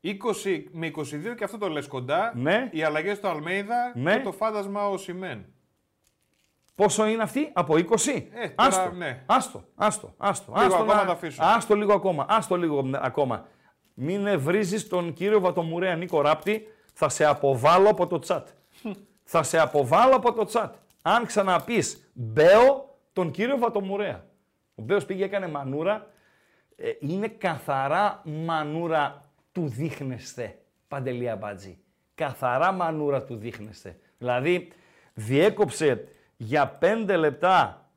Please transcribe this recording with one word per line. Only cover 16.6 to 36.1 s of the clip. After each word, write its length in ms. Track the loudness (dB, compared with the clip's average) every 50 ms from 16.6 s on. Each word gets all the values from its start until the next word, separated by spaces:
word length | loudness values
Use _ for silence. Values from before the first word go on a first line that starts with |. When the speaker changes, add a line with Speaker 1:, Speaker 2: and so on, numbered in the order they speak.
| -4 -12 -20 _ _ _
Speaker 2:
θα 160 | _ -2 -2 -2
σε 160 | 0 2 4
αποβάλω 640 | 4 4 4 2 0 0 4 4 6 6 8 6 6
από 180 | 6 4 0
το 140 | -2 -2 -6 -2
chat. 160 | -2 -4 -4 -4 -10 -20 _ _ _ _ -14
Speaker 1:
<laughs> 120 | -12 -12 -12 -12 -16 _ _ _ _
Speaker 2:
Θα 180 | -2 -2 0
σε 160 | 0 2 2 2
αποβάλω 580 | 2 4 4 0 2 4 4 6 6 6 6
από 160 | 6 4 0
το 160 | 0 0 -4 -2
chat. 180 | -2 -2 -2 -2 -8 -16 _ _ _ _
Αν 240 | _ 2 2 2 0
ξαναπείς 840 | 0 0 0 2 2 2 2 0 0 -2 -2 -2 -2 -6 -12 _ _
Μπέο, 840 | _ -10 -10 -4 2 6 8 10 10 10 10 8 6 4 -4 -14 -20 _ _ _
τον 180 | _ -4 -4 -2
κύριο 280 | -2 -2 -2 0 0 0
Βατομουρέα. 680 | 0 0 0 -2 -4 -4 -4 -4 -4 -4 -6 -10 -14 _ _ _ _ _ _ _ _ _ _
Ο 80 | -14
Μπέος 220 | -4 0 0 0 0
πήγε, 200 | -2 -4 -4 -4
έκανε 240 | -2 -2 -4 -6 -4
μανούρα. 580 | -8 -8 -6 -6 -4 -2 -2 -2 -2 -2 -6 -16 _ _ _ _ _ _ _ _ _ _ _ _ _
Ε, 140 | _ -8 -8 -6 -6
είναι 280 | -6 -4 -4 -4 -4 -6
καθαρά 960 | -8 -4 -4 -4 -4 -4 -4 -4 -2 -2 -2 0 0 0 0 0 -2 -6 -12 -10 -8 -6 -4
μανούρα 800 | -4 -4 -4 -4 -4 -6 -6 -4 -2 0 0 0 -2 -4 -10 _ _ _ _ _ _
του 160 | _ -6 -6 -4
δείχνεστε, 920 | -4 -6 -6 -8 -8 -8 -8 -8 -8 -10 -12 -16 -12 -10 -12 -12 -12 _ _ _ _ _ _ _
Παντελή 420 | -10 -8 -6 -6 -6 -4 -4 -6
Αμπάτζη. 480 | -6 -6 -8 -12 -12 -12 -16 -20 -20 _ _ _ _ _ _ _ _
Καθαρά 580 | -6 -6 -6 -6 -4 -2 0 2 2 2 2
μανούρα 500 | 0 0 -2 -2 -2 -2 0 0 0 0
του 140 | -2 -6 -12
δείχνεστε. 600 | -10 -10 -12 -12 -12 -16 -16 -16 -18 -18 -20 -20 _ _ _ _ _
Δηλαδή, 500 | -2 -2 0 0 2 0 0 0 -2 -10 -20 _ _ _ _ _ _ _ _
διέκοψε 920 | -12 -6 0 2 4 4 4 4 2 -2 -2 0 0 2 2 2 2 -4 -16